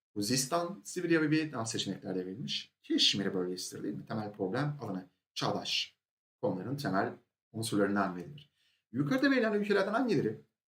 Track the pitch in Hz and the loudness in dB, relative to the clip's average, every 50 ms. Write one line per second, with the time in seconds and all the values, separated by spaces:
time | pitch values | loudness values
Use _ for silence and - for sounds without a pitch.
0 | _ _ - 104 104 113 127 135 - - 170 170 175 175 196 - - - - 185 | _ _ -6 -4 0 2 2 2 2 2 0 0 0 -2 -4 -8 -12 -8 -4 -2
1 | 175 165 165 160 156 147 156 156 156 147 135 120 113 113 - - - 101 92 - | 2 4 4 4 6 4 4 2 2 0 -2 -4 -4 -2 -2 -2 -2 -2 -4 -4
2 | - 98 92 92 90 92 95 120 147 147 - - - - _ _ - - 339 247 | -6 -4 -4 -4 -4 -4 -6 -8 -6 -6 -6 -6 -8 -10 _ _ -4 -2 2 4
3 | - - - 101 98 95 95 92 90 90 90 90 - - - - - - - - | 4 4 4 2 0 0 0 0 -2 -2 -4 -6 -8 -10 -10 -8 -6 -6 -6 -8
4 | - - 110 113 107 98 - - 98 92 98 131 147 147 147 - 120 104 95 92 | -8 -6 -6 -4 -4 -6 -6 -4 -4 -2 0 0 -2 -2 -2 -4 -6 -6 -6 -8
5 | - - _ _ _ _ _ - 131 113 104 - - - - - - - - _ | -8 -12 _ _ _ _ _ -2 -2 -2 -2 -2 -2 -2 -2 -2 -4 -6 -10 _
6 | _ _ _ _ _ _ _ _ - 101 92 90 92 120 143 147 - 95 92 98 | _ _ _ _ _ _ _ _ -2 -2 -2 -2 -4 -4 -4 -4 -2 0 0 0
7 | 113 - - - _ _ _ _ _ _ - 110 110 - 107 101 98 98 101 101 | 0 0 -4 -8 _ _ _ _ _ _ -8 -6 -4 0 2 4 4 4 4 2
8 | 98 92 90 90 85 71 - - - - _ _ _ _ _ _ _ _ 110 127 | 2 0 -2 -6 -10 -12 -14 -16 -20 -20 _ _ _ _ _ _ _ _ -2 0
9 | 147 147 262 262 285 277 269 247 220 220 208 208 202 202 202 196 190 208 214 247 | 2 2 2 4 4 4 4 4 4 2 2 2 2 2 4 2 2 2 2 2
10 | 269 233 185 127 - 107 113 - - _ _ _ _ _ | 2 4 4 2 2 0 -2 -4 -10 _ _ _ _ _